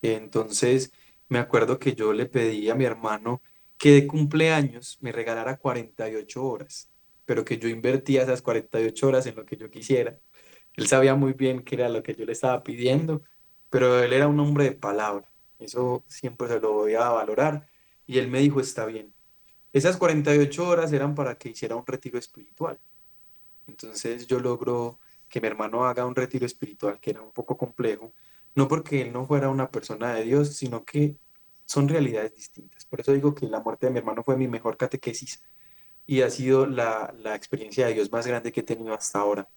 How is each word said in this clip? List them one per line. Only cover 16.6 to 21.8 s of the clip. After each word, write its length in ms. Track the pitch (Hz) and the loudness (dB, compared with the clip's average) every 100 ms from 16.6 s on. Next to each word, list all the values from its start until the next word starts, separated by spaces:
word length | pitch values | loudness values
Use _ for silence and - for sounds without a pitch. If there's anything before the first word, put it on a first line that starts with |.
lo 120 | 110 | 0
voy 220 | 107 107 | 2 2
a 160 | 110 120 | 2 2
valorar. 580 | 117 107 107 151 147 - _ _ _ - | 2 0 2 2 0 -8 _ _ _ -2
Y 120 | 127 | 0
él 100 | 127 | 0
me 120 | 131 | 2
dijo, 180 | 143 139 | 4 2
"Está 280 | - - 110 | -2 -4 -6
bien". 280 | 110 104 _ _ _ _ _ _ | -8 -14 _ _ _ _ _ _
Esas 240 | 139 160 180 | 2 2 2
cuarenta 360 | 175 151 147 | 2 2 4
y 40 | 147 | 4
ocho 280 | 143 147 175 | 4 2 0
horas 240 | 175 160 | 2 2
eran 200 | 147 139 | 0 0
para 220 | 147 135 117 | -2 -6 -6
que 140 | 123 | -14
hiciera 260 | 113 113 | -10 -6
un 80 | 113 | -6